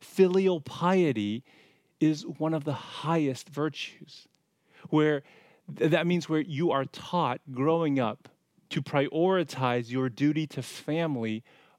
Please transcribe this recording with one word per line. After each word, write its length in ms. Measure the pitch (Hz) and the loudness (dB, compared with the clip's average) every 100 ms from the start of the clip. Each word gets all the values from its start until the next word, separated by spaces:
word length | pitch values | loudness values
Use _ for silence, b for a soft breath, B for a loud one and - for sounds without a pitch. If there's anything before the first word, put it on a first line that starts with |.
filial 600 | - - 185 185 190 170 | -8 4 4 6 2 0
piety 840 | - - 175 190 165 110 104 113 - b b b b - | -4 -2 2 4 4 2 0 -4 -8 b b b b 0
is 260 | 156 147 - | 2 2 -4
one 260 | 143 156 | -4 -2
of 120 | 160 | -2
the 80 | 147 | -4
highest 760 | 131 - - 151 165 143 123 - | -6 -8 -10 -2 0 0 -2 -8
virtues, 760 | 143 151 147 - - - - - _ _ _ B B B | -4 -4 -4 -12 -14 -20 -20 -20 _ _ _ B B B
where 320 | 156 151 143 - b b b - 143 | 2 4 2 -4 b b b -14 0
th-, 140 | 151 | 2
that 120 | 160 | 4
means 240 | 170 175 160 | 2 0 0
where 120 | 156 | -2
you 320 | 156 139 170 | -2 -2 0
are 120 | 135 135 | 0 -2
taught 540 | - - 175 143 127 - | -8 -4 0 0 -2 -6
growing 480 | 127 143 165 160 139 | -2 2 2 2 2
up 280 | 110 - - _ _ _ - | 0 -2 -14 _ _ _ -6
to 120 | - | -6
prioritize 1040 | 139 143 143 156 180 190 147 - 131 120 117 | 0 0 0 2 2 2 0 -2 0 0 -2
your 200 | 127 135 | -2 -2
duty 400 | 113 147 151 151 | 0 0 2 -2
to 140 | - | -6
family 840 | 117 - - 156 165 131 113 110 - b b | -10 -12 -6 -2 -2 -2 -2 -4 -8 b b